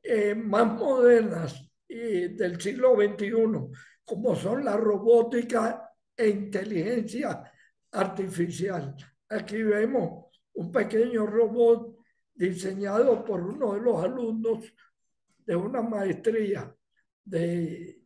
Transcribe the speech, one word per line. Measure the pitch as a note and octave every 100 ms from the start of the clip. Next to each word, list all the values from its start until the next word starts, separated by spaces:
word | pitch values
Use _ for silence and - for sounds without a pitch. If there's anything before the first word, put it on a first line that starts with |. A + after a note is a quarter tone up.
eh, | - A3+ G#3
más | G#3+ A3 G3+ A#3
modernas | A3 D4 C4 A#3+ A#3+ G#3+ E3 D#3 - - _ _
y | A#3 A#3 F#3 F3+
del | G#3 F3+ F3
siglo | G3+ B3 B3+ G#3+
veintiuno, | G#3 G#3 G3+ A3+ A3+ F3+ - - - _
como | - G3 A#3+ F3
son | F#3 B3+ C4+
la | G#3
robótica | G#3+ G3 A3+ A#3 A3+ A#3+ A#3 A#3 A3 - - _ _ -
e | A3
inteligencia | G3+ G3 G3 G3+ F#3 F#3 A#3+ - A#3 C4+ - - _ _ _ _
artificial. | G3+ F#3 - F#3+ E3 F3 - G3 E3+ C3+ - - _ _
Aquí | G#3+ - G#3+
vemos | A3 G#3 A3+ C4+ E3 - - _ _
un | - E3+
pequeño | B3 - A3 A#3+ A#3 G#3
robot | G#3+ A3+ A#3 A#3 A#3 - - _ _ _
diseñado | - F#3 E3+ F#3+ F#3+ G3+ G#3 C4+ A3+
por | - F#3
uno | F3+ C#4+ A#3+
de | G3+
los | A#3+ F3+
alumnos | F#3 C4 A3+ A3 A3+ A3 - _ _ _ _ _ _ _ -
de | F3
una | G3+ C4
maestría | A3+ G#3+ F#3+ F#3+ A3+ A3 G#3 G3 C3 _ _ _ _ _
de | - E3 E3+ F3 D#3+ E3+ - -